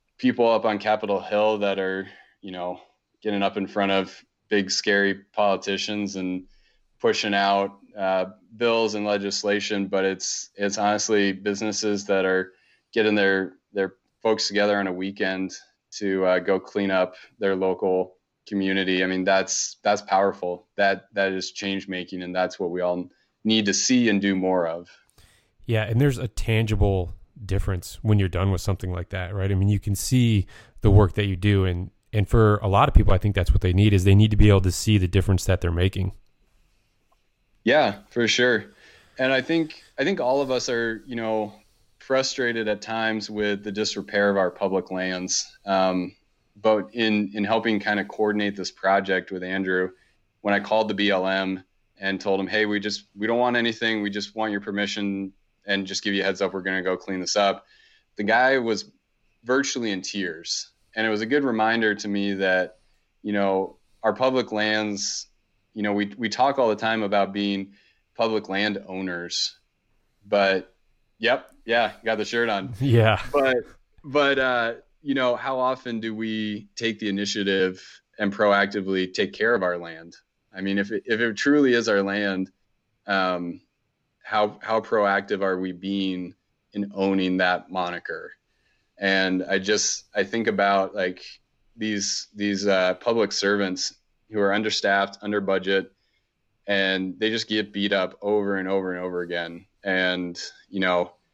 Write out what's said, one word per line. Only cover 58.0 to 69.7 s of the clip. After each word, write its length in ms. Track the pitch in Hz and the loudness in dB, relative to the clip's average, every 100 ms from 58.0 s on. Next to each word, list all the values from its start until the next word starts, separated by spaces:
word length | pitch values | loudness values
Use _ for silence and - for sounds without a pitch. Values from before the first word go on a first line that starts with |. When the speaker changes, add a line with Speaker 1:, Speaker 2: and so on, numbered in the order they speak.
| _ - | _ -8
Speaker 1:
The 60 | |
guy 340 | 104 113 131 135 | 0 2 4 2
was 340 | 117 104 - _ _ _ _ _ 117 | 0 -4 -6 _ _ _ _ _ 0
virtually 460 | 135 135 131 113 | 0 0 -4 -4
in 100 | 95 | -4
tears. 680 | - 101 90 80 - - - _ _ 110 | -6 -6 -6 -8 -8 -8 -10 _ _ -2
And 120 | 110 | 0
it 20 | |
was 120 | 107 | 0
a 40 | 113 | 0
good 180 | 143 | 2
reminder 520 | 139 110 110 117 110 101 | 2 2 2 2 2 0
to 120 | 104 | -2
me 260 | 101 101 | -2 -2
that, 440 | 98 95 92 90 - _ _ _ _ | 0 2 2 0 -8 _ _ _ _
you 100 | 107 | -4
know, 440 | 104 98 95 95 - _ _ | 0 2 0 -2 -8 _ _
our 100 | 110 | -2
public 380 | 104 131 127 117 | 0 2 0 -2
lands, 760 | 107 107 107 107 101 - - - _ _ _ _ | -2 0 0 -2 -4 -6 -8 -12 _ _ _ _
you 80 | 110 | -6
know, 100 | 104 | -2
we, 220 | 101 101 - | -2 -2 -4
we 100 | 110 | -6
talk 300 | - 135 135 | 0 2 2
all 100 | 117 | 0
the 60 | 104 | 0
time 260 | 113 113 | -2 -2
about 320 | 101 101 98 | 0 0 0
being 400 | 101 101 98 98 - _ _ _ - | 0 -2 -2 -6 -14 _ _ _ -4
public 320 | 113 110 101 | -2 -2 -2
land 360 | 98 104 98 - | -2 -2 -4 -8
owners, 680 | 95 92 87 87 - - - _ | -8 -6 -8 -8 -6 -6 -10 _